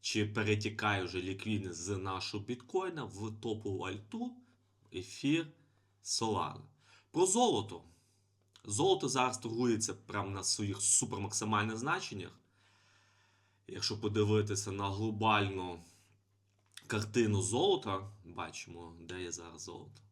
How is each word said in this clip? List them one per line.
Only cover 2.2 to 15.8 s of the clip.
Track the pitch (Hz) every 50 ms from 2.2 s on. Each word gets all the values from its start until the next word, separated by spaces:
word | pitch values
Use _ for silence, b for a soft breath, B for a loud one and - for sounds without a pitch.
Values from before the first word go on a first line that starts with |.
| 92 - - 104 104
біткоїна | 107 120 120 - - - 185 185 185 180 156 127
в | 104 98 98 104 110 107 104
топову | - 117 107 107 104 104 95 90 85
альту, | 92 95 107 - - - 226 240 247 247 B B B B B B B _ _ _ _ -
ефір, | 90 - - - - - 139 151 165 165 156 - b b b b b b b b b _
Solana. | - - - 113 110 104 92 80 73 - - - - b b b b b b b b
Про | - 156 185
золото. | 185 - 233 247 226 165 107 98 - 90 85 - b b b b b b b b _ _ _ _ _ _ - -
Золото | - 101 107 156 190 185 - - 135
зараз | 110 135 127 127 120 -
торгується | - 117 110 113 123 123 113 107 113 - 92
прямо | - - - 92 101 98 98
на | 98 95 95
своїх | - - - 107 98 95 92 -
супермаксимальних | - - - 131 110 110 101 101 95 - - 113 107 107 104 104 107 110 110
значеннях. | 120 147 170 190 - - - 101 87 - - - _ b b b b b b b b b b b b b b b b b b b b b b b b -
Якщо | - 104 101 - 110 104
подивитися | 107 107 104 107 104 101 107 107 101 104 104 95 - 104 95
на | 101 101 98
глобальну | 95 101 110 113 107 104 107 110 107 104 101 98 98 95 90 90 87 85